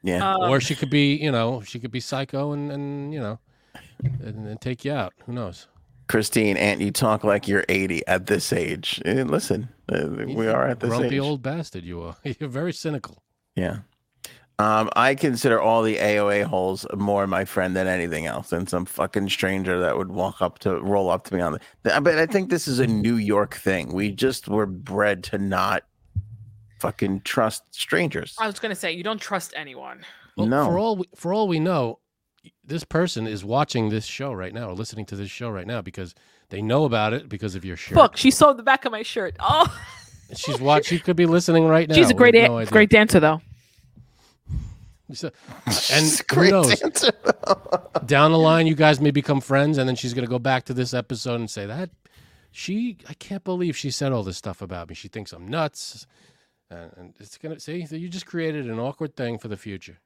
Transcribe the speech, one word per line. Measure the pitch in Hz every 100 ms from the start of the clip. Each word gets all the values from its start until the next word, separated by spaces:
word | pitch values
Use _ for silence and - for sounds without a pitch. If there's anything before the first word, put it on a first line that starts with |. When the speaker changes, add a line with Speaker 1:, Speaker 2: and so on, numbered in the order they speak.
Speaker 1:
Yeah. | 185 180 190
Speaker 2:
Um, | 190 180
Speaker 3:
Or | 135
she | 127
could | 156 139
be, | 147 143
you | 147 151
know, | 123 113 127
she | 104 120
could | 113
be | 123
psycho | - 135 135 139 143
and, | 143 143
and, | 143 143 143 143
you | 151
know, | 107 113 _ _ _ - - _
and, | 131 131 - 107 107
and | 110
take | 131 123
you | 139
out. | 143 92 _ -
Who |
knows? | 123 104 87 - _ _ _ _
Speaker 1:
Christine, | 113 107 - 107 98
Aunt, | 101 101
you | 101
talk | - 120 107
like | 107 101 98
you're | 98 -
eighty | 95 95 85 -
at | 92 92
this | 101 -
age. | - 85 - - -
Eh, | - 123
listen, | 131 151 - - 127 _ -
uh, | - - - 123
Speaker 3:
He's | 123
Speaker 1:
we | 113
Speaker 3:
a |
Speaker 1:
are | 117 131
at | 120
this | 120
Speaker 3:
grumpy | 117 123 139
Speaker 1:
age. |
Speaker 3:
old | 139 143
bastard | 127 160 160 95
you | 87 87
are. | 85 82
<laughs> |
You're | 143 - 151
very | 127 175
cynical. | 165 165 147 - - _ _ _
Speaker 1:
Yeah. | - 90 101 - _ _ _ - - _ -
Um, | 107 107 110 -
I | 127
consider | 139 151 120 135 113
all | 110 113
the | 113 107
A | 104 104
O | 101
A | 101
holes | 92 95 92 95 - 98
more | 101 101 98
my | 90
friend | 95 - 92 92
than | 92
anything | 90 85 78 80
else, | 58 -
than | 85 95
some | 92
fucking | 87 - 95 107 98
stranger | - 95 95 92 90
that | 87 62
would | 95
walk | 90 95 -
up | 90 -
to, | 104 92
roll | 92 101 92
up | 92 -
to | 92
me |
on | 87
the, | 76 - _
th-, | 113 139
but | 147 156
I | 165
think | 202 185
this | 170 -
is | 127
a | 127
New | 110 104 117
York | 104 104 101
thing. | - - 92 65
We | 87 104
just | 98 131 127 -
were | 104 104
bred | 92 - 98 104 98
to | - 101
not | 98 95 95 95 _ _ _ - - - - - - _
fucking | - - 98 95
trust | - - 110 - _
strangers. | - - 160 170 - - -
Speaker 2:
I | 220
was | 202
gonna | 226
say, | 190 185
you | 165
don't | 190 214
trust | - 196 - -
anyone. | 147 127 131 131 - - _ -
Speaker 3:
Well, | 107
Speaker 1:
No. | - 110
Speaker 3:
for | 175
all | 226 202
we, | 185 -
for | 170
all | 202 214
we | 165
know, | 160 170 120 117 _ _ _ _ _ _
this | - 151
person | - 160 175 - 110
is | 107
watching | 101 123 151 127 107
this | 107
show | 107 - 135
right | 107 92
now | 113 113
or |
listening | 104 110 107 101
to | 98
this | 101
show | - 120
right | 101 90
now | 120
because | 92 98 90 _ _ _ _
they | 95
know | 107 131
about | 151 117 107
it | 120 147
because | 101 110
of | 92
your | 92 85
shirt. | - -
Speaker 2:
Fuck, | 294 -
she | 262
saw | - 302
the | 262
back | 233 269
of | 262
my | 220
shirt. | 233 - 185 87
Oh. | - 302 - - - - -
<laughs> | - _ -
Speaker 3:
She's | - 123
watch-, | 131 151 147
she | 175
could | - 170
be | 170
listening | 175 175 165 160
right | 160 160
now. |
Speaker 2:
She's | 156 -
a |
Speaker 3:
We | 190
Speaker 2:
great | 240
Speaker 3:
have | 233
Speaker 2:
a-, | 233
Speaker 3:
no | 117
idea. | 113
Speaker 2:
great | 220 208
dancer, | 214 214 180
though. | 151 156 - - _ _ _ _ - _ _ _ - - - - - _ _
Speaker 3:
So, | 143 160 _ -
Speaker 1:
<laughs> | - -
She's | 101 -
Speaker 3:
and | 139 156
Speaker 1:
a | - -
Speaker 3:
who | -
Speaker 1:
great | 180
Speaker 3:
knows? | 196 143 -
Speaker 1:
dancer, | - - 262 -
though. | - - - 190 - 170 -
<laughs> | 160 127
Speaker 3:
Down | 139 151
the | 165
line, | 160 165 160
you |
guys | 151 151 139
may | 147
become | 143 135 139
friends, | - 135 147 147
and | 131
then |
she's | 123 127
gonna | 120 123
go | 127
back | 127 131
to | -
this | 127 123
episode | 123 110 120 131
and | 120 110
say, | - 101
"That, | 120 180 _ _ _ _ _ _
she, | - - 202 240 190 -
I |
can't | 156 - 196
believe | 190 180 175 143
she | 143
said | - 139
all | 123
this | 95 87
stuff | 107 87
about | 95 90 85
me. |
She | 90 98
thinks | 113 101
I'm | 85 92
nuts." | 151 151 - - - - _ _ _ _ _ _
And, | 85 82 82
and | 90 _
it's | 104 -
gonna, | 156 156
see, | - 170
so | 160 156
you | 175
just | 180
created | - 170 160 151 127
an | 113
awkward | 123 135 151
thing | - 120 117
for | 113
the | 101
future. | 110 95 - 85